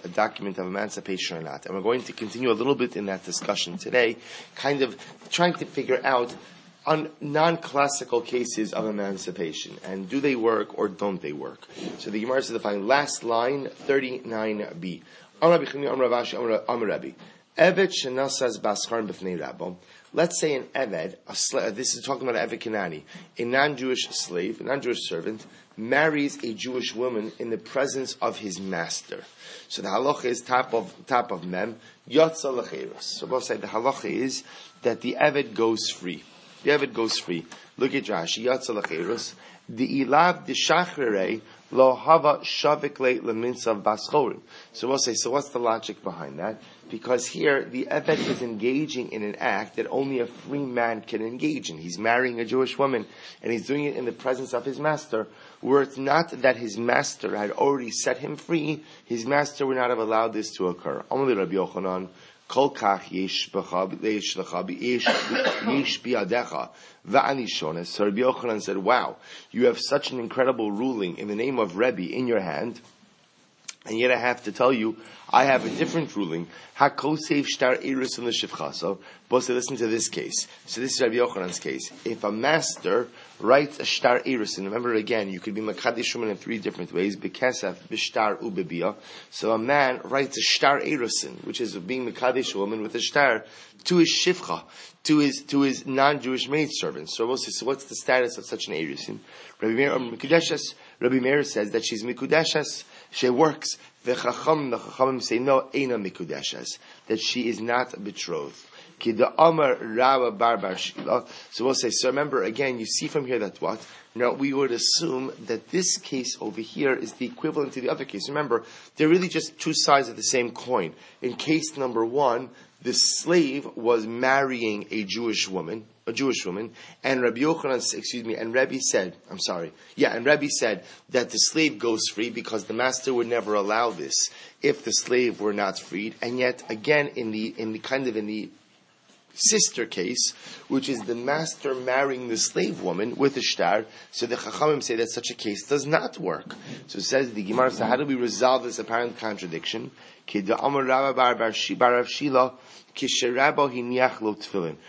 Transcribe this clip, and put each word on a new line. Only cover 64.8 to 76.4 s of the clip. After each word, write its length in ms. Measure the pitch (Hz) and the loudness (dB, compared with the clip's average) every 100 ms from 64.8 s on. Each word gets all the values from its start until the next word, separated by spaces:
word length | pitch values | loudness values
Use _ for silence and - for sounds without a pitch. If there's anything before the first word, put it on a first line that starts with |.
| 120 120 - | 0 2 2
Yesh 960 | - - - - - - 135 123 - | 0 0 0 0 -2 0 0 0 -4
Biadecha, 680 | 120 117 95 120 113 76 58 - - - - | -2 0 2 0 0 -6 -8 -12 -20 -18 2
Va'ani 400 | 127 131 139 110 | 4 4 0 -2
Shones. 400 | - 78 82 87 | -4 -4 -4 -6
So 160 | - | 0
Rabbi 160 | 104 101 | 2 4
Yochanan 420 | 127 127 120 107 | 2 2 -2 -2
said, 160 | - 95 | -2 0
"Wow, 380 | 95 123 73 - - - - | 4 4 2 -6 -16 -20 -8
you 160 | 117 123 | 4 4
have 120 | - | 4
such 320 | - 139 - | 0 0 0
an 80 | 127 | -6
incredible 500 | 113 131 127 120 107 | -4 2 2 2 0
ruling 480 | 101 131 113 90 - | 0 -2 0 -2 -4
in 120 | 104 | -6
the 60 | 104 | -2
name 220 | 127 123 | 0 0
of 200 | 101 90 | 0 2
Rebbe 360 | 127 95 90 | 0 0 -4
in 140 | 123 127 | -2 0
your 140 | 110 | 0
hand, 400 | 90 73 117 - - _ _ _ _ _ _ _ - - - | 0 -4 -6 -8 -18 _ _ _ _ _ _ _ -18 -16 -6
and 120 | 113 | 2
yet 140 | 123 | 4
I 60 | 120 | 4
have 260 | 123 120 | 2 0
to 80 | 104 | -4
tell 220 | - 127 | 4 4
you, 240 | 120 110 110 - - - | 4 0 -4 -14 -16 2
I 120 | 123 139 | 6 6
have 200 | 127 110 | 4 2
a 40 | |
different 440 | 127 170 165 139 101 | -2 -2 -2 -4 -4
ruling. 320 | 87 82 | -4 -4